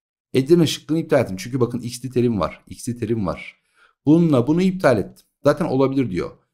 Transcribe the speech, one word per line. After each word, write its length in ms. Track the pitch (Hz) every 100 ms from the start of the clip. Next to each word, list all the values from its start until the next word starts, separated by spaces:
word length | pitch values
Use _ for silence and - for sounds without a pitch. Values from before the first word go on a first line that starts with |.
| _ _ _
Edirne 340 | 127 135 175 156
şıkkını 320 | - - 160
iptal 220 | 160 143
ettim. 160 | 98 92
Çünkü 240 | 120 131
bakın 200 | 117 123
x'li 300 | 120 - 131
terim 300 | 123 120 107
var, 240 | 78 - -
x'li 320 | 95 - 120
terim 280 | 110 113 90
var. 300 | 73 - - _ _ _ _ 139
Bununla 400 | 165 170 131 120
bunu 160 | 170
iptal 360 | 190 185 147 110
ettim. 280 | 90 - _ _
Zaten 200 | 143 147
olabilir 460 | 151 131 135 135 117
diyor. 200 | 87 65 - _